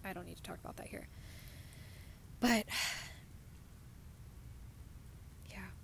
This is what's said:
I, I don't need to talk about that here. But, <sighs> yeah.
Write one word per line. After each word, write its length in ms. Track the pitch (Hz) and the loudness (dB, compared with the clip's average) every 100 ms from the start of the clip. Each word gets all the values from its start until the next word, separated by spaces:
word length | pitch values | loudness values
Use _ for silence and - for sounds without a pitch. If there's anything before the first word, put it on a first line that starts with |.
I, 60 | 196 | 0
I 20 | |
don't 140 | 180 180 | 0 -2
need 120 | 170 | -4
to 40 | |
talk 160 | - - | -4 -4
about 180 | - - | -4 -4
that 100 | - | -4
here. 180 | - - - - - - - - - - - - - - - | -4 -6 -8 -8 -6 -6 -8 -8 -8 -8 -8 -8 -10 -10 8
But, 240 | 240 226 - | 10 10 8
<sighs> 40 | - - - - - - - - - - - - - - - - - - - - - - - - - - - - | 6 6 4 -2 -6 -8 -10 -10 -10 -10 -10 -10 -10 -10 -10 -8 -8 -8 -8 -8 -8 -8 -8 -8 -8 -10 -10 -8
yeah. 80 | - 190 - | -6 -4 -6